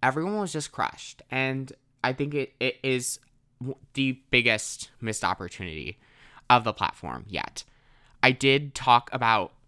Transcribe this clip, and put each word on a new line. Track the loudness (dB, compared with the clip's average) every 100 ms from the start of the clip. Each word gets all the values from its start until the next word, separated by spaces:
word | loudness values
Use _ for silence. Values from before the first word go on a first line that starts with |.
everyone | 2 0 -2 -2
was | -4
just | -4 -8
crushed. | -4 -4 -4 -18 -20 -8
And | -2 -2 -2 -6 -14 _ _
I | -2
think | 0 -2
it, | -2 -6 _
it | -4 -2
is | -2 0 -2 -8 _ _ _ _
w-, | -10 -10 -12
the | -2 0 -2 _
biggest | 4 4 2 -2 -10 -14 _
missed | -6 -2
opportunity | -2 -2 -6 -10 -10 -10 -10 -14 _ _ -20 -20 _
of | 4 4
the |
platform | -2 -4 -4 -12 -12 -10
yet. | -10 -8 -12 -16 _ _ _ _ _
I | 2
did | 4 4 2 0 -6
talk | 4 4 4
about | -2 2 2 0 _